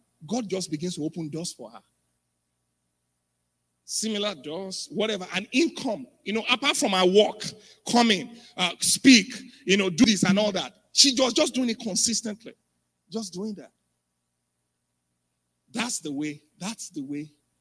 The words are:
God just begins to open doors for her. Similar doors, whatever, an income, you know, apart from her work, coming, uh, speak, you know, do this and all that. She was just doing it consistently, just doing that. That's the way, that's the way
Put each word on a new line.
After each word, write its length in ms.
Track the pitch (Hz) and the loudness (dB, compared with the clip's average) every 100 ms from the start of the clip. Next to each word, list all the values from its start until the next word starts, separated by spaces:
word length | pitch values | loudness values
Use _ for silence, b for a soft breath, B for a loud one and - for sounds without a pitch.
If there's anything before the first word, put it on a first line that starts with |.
| _ _ 151 | _ _ -6
God 240 | 226 208 | -6 -4
just 220 | 190 175 | -6 -6
begins 240 | 151 175 175 | -6 -6 -6
to 80 | |
open 260 | 151 170 156 | -6 -6 -8
doors 240 | 156 - | -8 -10
for 160 | - 113 | -12 -18
her. 100 | 113 _ _ _ _ _ _ _ _ _ _ _ _ _ _ _ _ _ _ _ _ - | -20 _ _ _ _ _ _ _ _ _ _ _ _ _ _ _ _ _ _ _ _ -10
Similar 480 | - 220 208 208 180 | -6 -4 -4 -4 -6
doors, 520 | 147 160 190 185 - | -10 -10 -10 -10 -8
whatever, 360 | 160 214 208 180 180 | -4 -2 -4 -6 -8
an 100 | 208 | -2
income, 560 | 254 339 - 262 196 127 _ | 0 0 -2 -6 -6 -10 _
you 80 | - | -6
know, 120 | 214 214 | -4 -2
apart 280 | 247 277 339 | -2 0 -2
from 160 | 240 | 0
her 120 | 190 185 | 4 6
work, 380 | 190 208 - - - B B - | 6 4 0 -12 -14 B B 0
coming, 380 | 233 233 190 131 - B B | 4 4 2 -2 -14 B B
uh, 160 | 180 - | -4 -2
speak, 480 | - - 269 247 185 - - B - | -2 4 8 8 6 -8 -16 B 0
you 100 | 196 | 2
know, 140 | 190 | 2
do 160 | 165 226 | 4 4
this 180 | 196 | 4
and 160 | 185 190 | 4 4
all 140 | 214 | 2
that. 200 | 185 131 _ _ | -2 -8 _ _
She 200 | - 285 240 | 4 4 4
was 140 | 254 | 2
just 200 | 247 302 | 2 0
doing 160 | 240 247 | 0 -2
it 100 | 220 | -2
consistently, 720 | 226 190 - 214 220 208 - - _ _ _ _ _ | -4 -2 -2 -2 -6 -10 -16 -20 _ _ _ _ _
just 220 | 185 202 | -12 -10
doing 200 | 170 214 202 | -10 -10 -10
that. 160 | 123 _ _ _ _ _ _ _ _ _ _ _ _ _ _ _ _ _ _ _ _ | -14 _ _ _ _ _ _ _ _ _ _ _ _ _ _ _ _ _ _ _ _
That's 260 | 127 233 - | -6 -4 -6
the 140 | 160 | -8
way, 280 | 139 151 147 _ - | -6 -6 -8 _ -12
that's 320 | 185 226 - | -10 -10 -12
the 100 | - | -12
way 320 | 135 143 151 _ _ _ | -10 -10 -12 _ _ _